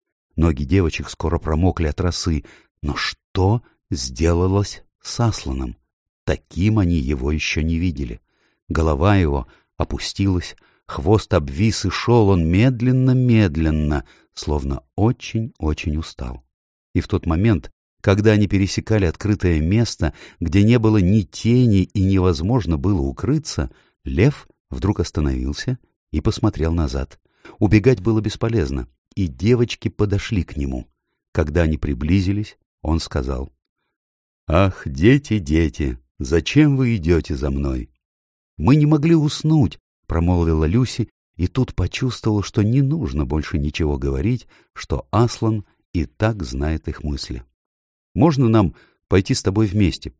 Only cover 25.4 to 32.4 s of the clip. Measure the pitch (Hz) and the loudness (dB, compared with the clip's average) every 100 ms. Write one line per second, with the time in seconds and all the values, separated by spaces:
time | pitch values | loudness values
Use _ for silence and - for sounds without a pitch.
25.4 | 65 73 - 127 _ _ - - 113 - | -4 -6 -6 -6 _ _ -8 -2 -2 0
26.4 | 107 - 82 82 71 65 67 - _ _ | -2 0 -2 0 -2 -4 -8 -14 _ _
27.4 | - - 104 107 123 120 104 110 107 - | -20 -2 4 4 4 2 0 0 -2 -4
28.4 | 113 113 69 67 60 _ _ - 87 65 | -2 0 -2 -4 -8 _ _ -4 -4 0
29.4 | 101 120 120 - 107 - 104 101 - 101 | 2 2 2 -2 -8 -2 -2 -2 -2 -4
30.4 | 82 76 69 64 - _ _ _ _ - | -4 -4 -6 -6 -10 _ _ _ _ -2
31.4 | 76 82 80 78 71 64 76 98 92 101 | 0 2 0 0 -4 -4 0 0 0 -4